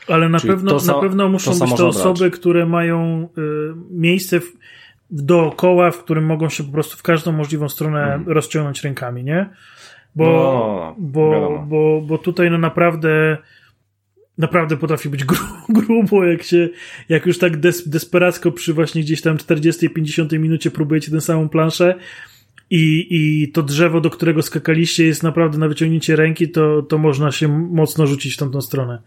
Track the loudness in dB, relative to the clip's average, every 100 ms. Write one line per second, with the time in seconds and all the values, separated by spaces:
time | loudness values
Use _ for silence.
0 | -2 0 2 0 0 0 0 0 2 0
1 | 0 0 0 0 0 0 0 2 2 2
2 | 0 2 0 0 0 2 2 0 0 0
3 | -2 -4 -6 -8 -6 -6 -6 -10 -10 -2
4 | 0 0 0 -2 -2 -16 -20 -20 -20 _
5 | -12 -4 2 4 2 2 2 4 2 0
6 | -2 0 0 0 -2 -4 -6 -4 -6 -4
7 | -2 0 0 -4 -2 -4 -6 -4 -4 -2
8 | -2 -4 -2 -2 -2 -4 -4 -6 -8 -8
9 | -8 -8 -4 -2 -4 -10 -20 -20 -20 -20
10 | _ 0 2 4 2 0 -2 -4 -8 -10
11 | -6 0 2 2 0 -4 -2 0 2 2
12 | -2 -4 -2 0 2 2 0 2 0 2
13 | 0 2 2 -2 -8 _ _ _ _ _
14 | _ _ _ -4 0 0 0 -2 -2 -4
15 | -4 -4 -2 -2 -4 -8 0 2 2 2
16 | 4 4 2 0 2 2 2 -4 -18 -12
17 | -2 0 0 2 0 2 2 2 -2 -4
18 | 0 2 2 0 -2 -2 -2 -2 -2 -2
19 | -2 -2 0 -2 0 0 0 0 -2 -2
20 | -4 -2 -2 0 0 0 -2 -2 -2 -2
21 | -2 -4 0 0 0 0 0 2 2 0
22 | -6 -20 -20 -20 _ _ -2 2 4 2
23 | 0 0 2 2 0 -2 -2 2 2 2
24 | 0 0 0 0 -2 -4 0 0 2 2
25 | 2 2 0 2 0 2 -2 0 0 0
26 | 2 2 2 0 -2 2 2 2 0 0
27 | 2 2 0 0 0 0 0 0 2 2
28 | 0 0 -4 -6 -4 -4 -4 -4 -6 -8